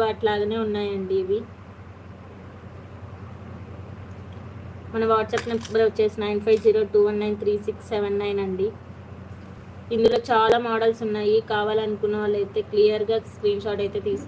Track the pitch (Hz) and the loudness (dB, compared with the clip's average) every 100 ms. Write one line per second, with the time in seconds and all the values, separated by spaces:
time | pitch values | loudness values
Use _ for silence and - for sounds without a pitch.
0 | 214 196 220 208 208 226 214 208 202 196 | 4 2 0 2 0 0 0 0 -2 -4
1 | 185 190 185 214 233 - - - - - | 0 0 0 -2 -4 -16 -18 -18 -18 -18
2 | - - - - - - - - - - | -18 -18 -18 -16 -16 -16 -16 -16 -16 -16
3 | - - 98 - 92 92 - - - - | -14 -14 -14 -14 -14 -14 -14 -14 -14 -14
4 | - - - - - - - - - 226 | -14 -14 -14 -14 -14 -14 -14 -14 -6 0
5 | 220 220 214 233 233 226 - 220 220 220 | 4 4 2 -2 -2 -4 0 4 4 4
6 | 214 214 208 208 214 220 214 214 202 208 | 0 2 -2 0 4 6 6 4 4 4
7 | 208 208 208 208 202 202 214 202 - 214 | 4 4 -2 0 0 0 -2 -8 -4 -2
8 | 202 202 202 202 196 185 202 - - - | 0 0 0 0 -2 -2 -2 -4 -16 -16
9 | - - - - - - - - - 226 | -16 -16 -16 -16 -16 -16 -16 -14 -2 4
10 | 226 233 - 220 220 233 240 220 226 226 | 6 4 4 4 6 4 4 2 2 2
11 | 220 208 208 220 220 208 208 220 214 208 | -2 0 4 2 2 0 2 2 0 0
12 | 208 214 208 208 196 214 202 208 214 214 | 0 0 0 0 0 -2 0 4 6 4
13 | 214 220 - - 208 202 214 202 202 202 | 2 0 -2 -2 0 0 -2 -2 -2 -2
14 | 208 185 | -2 -4